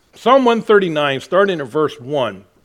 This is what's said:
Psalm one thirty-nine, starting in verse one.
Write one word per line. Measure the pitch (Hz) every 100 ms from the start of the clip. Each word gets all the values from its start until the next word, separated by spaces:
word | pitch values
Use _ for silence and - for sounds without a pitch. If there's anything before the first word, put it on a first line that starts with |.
| _ -
Psalm | 226 269
one | 247 226
thirty-nine, | - 208 185 151 147 135
starting | - 180 202 170
in | 131
verse | 151 151 -
one. | 123 147 117 95 98 _